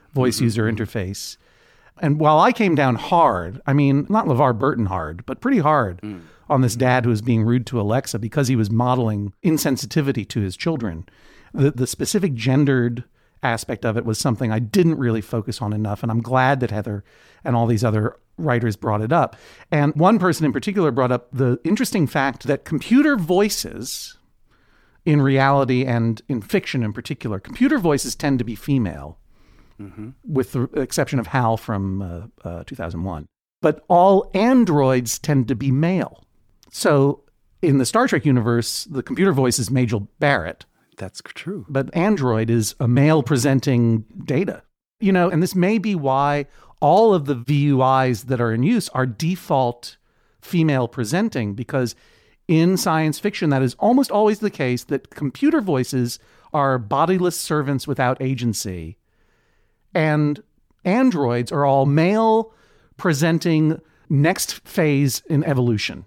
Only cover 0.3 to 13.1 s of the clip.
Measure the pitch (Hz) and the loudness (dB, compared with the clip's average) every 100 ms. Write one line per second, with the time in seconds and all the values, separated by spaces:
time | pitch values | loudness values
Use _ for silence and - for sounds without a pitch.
0.3 | - 120 110 110 110 104 110 92 101 - | 0 0 0 -2 -2 -4 -6 -8 -8 -14
1.3 | - _ _ _ _ _ - 156 151 151 | -18 _ _ _ _ _ -4 -2 2 4
2.3 | 156 214 240 202 147 135 113 - 175 151 | 6 4 4 2 2 2 0 0 2 4
3.3 | 92 85 110 - 139 139 139 - 214 165 | 2 -4 -8 -2 2 4 2 0 0 0
4.3 | 123 139 110 135 127 101 92 78 82 - | 2 2 2 -2 -2 -2 -4 -6 -10 -12
5.3 | 131 254 247 147 151 104 87 107 92 82 | -6 0 0 2 2 0 -4 -12 -14 -16
6.3 | _ - 139 123 117 127 127 120 107 117 | _ -2 2 2 2 0 2 2 0 0
7.3 | 113 110 127 113 120 104 120 - 107 107 | 0 2 0 0 -4 0 -2 -2 -6 -4
8.3 | 151 127 123 104 113 123 127 113 104 101 | -2 0 0 0 0 0 0 0 -2 -6
9.3 | - 175 156 151 127 107 160 139 120 98 | -4 -2 0 0 -2 -2 -2 -2 -2 -4
10.3 | 117 98 - 170 156 110 82 - _ - | -4 -4 -4 -4 -4 -6 -8 -14 _ -20
11.3 | - - - 139 135 127 - - 208 175 | -20 -10 0 0 0 -4 -4 -2 -2 -2
12.3 | 117 117 131 139 131 120 120 - | -2 0 2 2 2 0 -4 -12